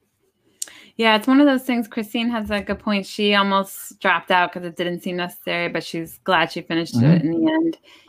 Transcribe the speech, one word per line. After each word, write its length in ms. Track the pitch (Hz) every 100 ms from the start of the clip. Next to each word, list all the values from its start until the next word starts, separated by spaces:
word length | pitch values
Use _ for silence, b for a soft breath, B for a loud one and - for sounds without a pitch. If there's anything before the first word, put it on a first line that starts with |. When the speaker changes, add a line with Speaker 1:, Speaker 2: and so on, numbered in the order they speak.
| _ _ _ _ _ B B B B -
Speaker 1:
Yeah, 200 | 226 214
it's 100 | 240
one 140 | 269
of 60 | 294
those 160 | 262
things. 260 | 262 240 220
Christine 400 | 233 214 240 233
has 220 | 233 208
a 100 | 208
good 180 | 196 196
point. 280 | 214 202 190
She 280 | - 208
almost 640 | 202 196 196 190 - - -
dropped 300 | 196 170 -
out 220 | 180 180
'cause 100 | 180
it 120 | 175 165
didn't 240 | 175 175
seem 160 | 190 180
necessary, 520 | 175 - 175 170 170
but 160 | 165
she's 340 | - 165 165 -
glad 280 | - 170 165
she 80 | 175
finished 360 | 160 165 165 120
it 40 | 135 170
Speaker 2:
Mm-hmm. 40 | 311
Speaker 1:
in 160 | 330
the 60 | 226
end. 260 | 320 330 - B B